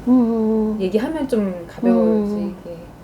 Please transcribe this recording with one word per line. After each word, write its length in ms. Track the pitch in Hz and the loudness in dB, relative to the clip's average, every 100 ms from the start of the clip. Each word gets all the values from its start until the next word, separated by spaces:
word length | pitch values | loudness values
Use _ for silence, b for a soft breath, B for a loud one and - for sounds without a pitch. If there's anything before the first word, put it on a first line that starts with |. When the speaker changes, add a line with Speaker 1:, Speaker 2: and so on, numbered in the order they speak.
| 240 | 2
Speaker 1:
음. 680 | 254 233 226 220 220 214 214 | 4 4 2 0 0 0 -2
Speaker 2:
얘기하면 480 | 185 208 269 320 277 | 0 0 0 -4 -2
좀 380 | 220 202 180 170 | 0 -2 -4 -10
가벼워지게. 720 | - 240 233 220 214 208 208 | -2 2 4 4 2 0 -2
Speaker 1:
음. 160 | 202 185 170 170 - - | -6 -8 -12 -14 -16 -20